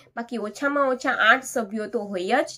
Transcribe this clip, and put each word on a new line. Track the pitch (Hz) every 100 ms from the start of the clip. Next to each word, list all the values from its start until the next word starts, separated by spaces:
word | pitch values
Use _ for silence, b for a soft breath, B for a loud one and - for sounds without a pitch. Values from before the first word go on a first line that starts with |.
| B -
બાકી | 233 233
ઓછામાં | 208 - 285 285 269
ઓછા | 254 277 - 214
આઠ | 262
સભ્યો | 254 262 208 214 208
તો | 233
હોય | 208 196 185 254
જ | 330